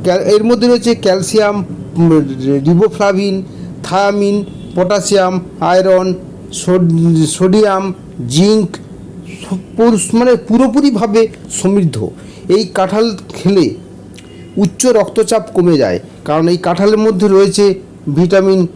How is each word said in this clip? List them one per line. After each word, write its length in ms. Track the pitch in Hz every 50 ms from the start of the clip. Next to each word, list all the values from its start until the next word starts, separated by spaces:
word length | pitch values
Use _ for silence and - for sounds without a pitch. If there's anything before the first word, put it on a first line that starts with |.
| -
ক্যা-, 160 | 180 180 196
এর 240 | - 190 208 214 214
মধ্যে 240 | 233 247 220 240 247
রয়েছে 260 | 240 240 240 240 226
ক্যালসিয়াম, 680 | - - 196 185 190 180 - - 220 214 208 208 208 180 - - - - - -
উম, 140 | 165 170 165 160 156 143 135 135 127 127 135 139 139 139 156
রিবোফ্লাভিন, 720 | 175 170 214 208 - - 202 196 190 190 202 202 190 190 185 - - - - - - -
থায়ামিন, 600 | - - 180 190 202 202 208 202 202 202 202 208 202 - - - - - -
পটাশিয়াম, 680 | 175 180 180 208 202 - - 202 196 185 185 185 180 175 - - -
আয়রন, 540 | 160 165 180 190 185 190 185 185 185 185 180 185 - - - - - -
সোড-, 760 | - - - 180 180 185 180 170 165 165 165 170 165 160 160
সোডিয়াম, 680 | 151 - - 180 190 190 214 214 202 190 190 196 190 185 - - - - - 123 117
জিঙ্ক, 480 | 127 151 190 208 220 220 202 - - - - - - - - - - - -
সব 320 | - - - - - 190 185 - - -
পুরুষ-, 400 | 180 226 233 220 190 - - -
মানে 200 | 233 240 254 247
পুরোপুরিভাবে 920 | 170 - - 214 233 269 240 220 285 302 285 233 196 233 214 202 226 226 220 - - - -
সমৃদ্ধ। 580 | - - - 185 196 202 180 156 120 110 104 76 - - - - - - - -
এই 160 | 180 208 214 175 -
কাঁঠাল 420 | 180 190 190 196 214 226 233 208 180 - -
খেলে 460 | - - - 180 202 190 151 107 - - - - - - - - - - - - - - - - -
উচ্চ 300 | 185 202 180 - - -
রক্তচাপ 640 | 254 226 214 196 196 - 226 220 - 226 214 185 - -
কমে 240 | 190 175 175 165 139
যায়, 220 | 123 95 - - - - - - -
কারণ 240 | - 147 156 160 170
এই 80 | 180
কাঁঠালের 420 | 170 180 175 175 175 202 208 214 214
মধ্যে 300 | 214 220 202 180 208 202
রয়েছে 460 | 190 190 196 196 196 208 202 196 185 190 - - - - - 156 143
ভিটামিন 520 | 151 180 175 196 196 190 190 190 190 175 170 -